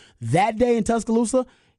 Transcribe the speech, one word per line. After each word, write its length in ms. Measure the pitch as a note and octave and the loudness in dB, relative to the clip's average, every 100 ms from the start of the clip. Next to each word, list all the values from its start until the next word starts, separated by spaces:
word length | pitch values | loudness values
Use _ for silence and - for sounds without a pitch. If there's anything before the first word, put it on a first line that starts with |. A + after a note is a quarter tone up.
| - _ | -20 _
that 360 | A#2 D3+ G#3+ A3 | -2 0 0 0
day 200 | B3 A#3 | 0 0
in 60 | |
Tuscaloosa, 640 | G#3 A3+ G3+ A3+ A#3 C4 B3+ _ _ | 0 -2 0 0 0 0 -2 _ _